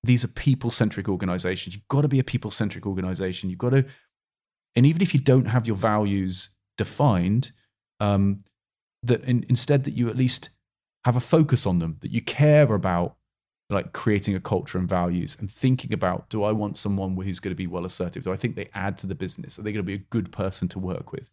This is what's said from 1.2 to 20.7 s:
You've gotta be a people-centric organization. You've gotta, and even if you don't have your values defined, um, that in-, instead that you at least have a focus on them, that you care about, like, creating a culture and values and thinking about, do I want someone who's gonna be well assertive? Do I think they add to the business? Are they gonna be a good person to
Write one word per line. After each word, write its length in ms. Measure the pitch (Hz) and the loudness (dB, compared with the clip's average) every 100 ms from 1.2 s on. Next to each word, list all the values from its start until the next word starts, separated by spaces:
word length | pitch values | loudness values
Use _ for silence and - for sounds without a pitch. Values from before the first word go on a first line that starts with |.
| 92 90 90 92 - 101 | -2 -2 -2 -4 -6 -12
You've 120 | - | -2
gotta 200 | 135 143 | 0 2
be 120 | 135 | 2
a 40 | |
people-centric 640 | - - 107 - 107 101 101 | 0 -4 -4 -4 -4 -4 -6
organization. 640 | 92 92 90 95 90 95 | -4 -4 -4 -4 -4 -8
You've 100 | 90 | -2
gotta, 260 | 123 135 135 - _ _ _ _ _ _ _ - | 2 2 2 -6 _ _ _ _ _ _ _ 4
and 100 | 135 | 6
even 160 | 160 | 6
if 120 | 190 | 2
you 60 | 143 | 2
don't 260 | 135 131 110 | 4 4 4
have 200 | 120 113 | 0 0
your 120 | 98 | 0
values 720 | 110 107 104 98 92 92 - _ _ - | 2 2 2 0 0 -4 -6 _ _ -6
defined, 720 | 101 - 143 92 90 110 - _ _ _ _ - | -6 2 2 4 2 2 -2 _ _ _ _ -2
um, 400 | 104 101 98 98 - _ _ _ _ - | 2 4 2 0 -8 _ _ _ _ -6
that 220 | 117 - | 0 0
in-, 220 | 127 123 - | 2 0 2
instead 380 | 123 - 143 135 | 0 4 2 0
that 80 | |
you 160 | - 117 | -2 -2
at 80 | 123 | 2
least 320 | 127 - - _ _ _ _ _ 127 | 0 0 -6 _ _ _ _ _ 0
have 100 | 123 | 2
a 60 | |
focus 440 | - 165 151 123 98 | 4 4 4 2 2
on 140 | 90 | 0
them, 180 | 82 80 | 0 -6
that 100 | - | -4
you 100 | 117 | -4
care 520 | - - 151 151 139 | -4 2 6 8 6
about, 420 | 104 92 87 87 - _ _ _ _ - | 4 2 0 0 -6 _ _ _ _ -4
like, 240 | 98 - | -4 -4
creating 420 | - - 104 104 95 | -4 0 2 0 -2
a 40 | |
culture 380 | - 98 - 92 | 0 -2 -2 -4
and 120 | 90 | 0
values 480 | 90 87 87 - - | 0 0 -2 -4 -8
and 100 | 98 | -10
thinking 440 | - 131 127 - | -2 0 0 -2
about, 360 | 110 92 90 - | -2 0 -2 -4
do 140 | 107 | -2
I 80 | 101 | 0
want 260 | 110 104 - | 0 -2 -4
someone 380 | 101 98 95 92 | -2 -2 -2 -4
who's 240 | 98 87 | -4 -4
gonna 160 | 98 85 | -6 -4
be 120 | 90 | -6
well 180 | 87 90 | -6 -6
assertive? 380 | - 90 95 | -6 -6 -6
Do 80 | 95 | -6
I 40 | 95 | -4
think 200 | 117 - | -4 -4
they 140 | 101 | -10
add 240 | 101 95 - | -6 -6 -6
to 100 | 92 | -8
the 80 | 95 | -6
business? 420 | 92 - - - | -6 -8 -12 -8
Are 40 | |
they 100 | 107 | -6
gonna 120 | 104 | -4
be 100 | 92 | -4
a 160 | 101 - | -6 -4
good 220 | 113 92 | -4 -4
person 360 | - 95 - | -4 -6 -4
to 100 | 90 | -6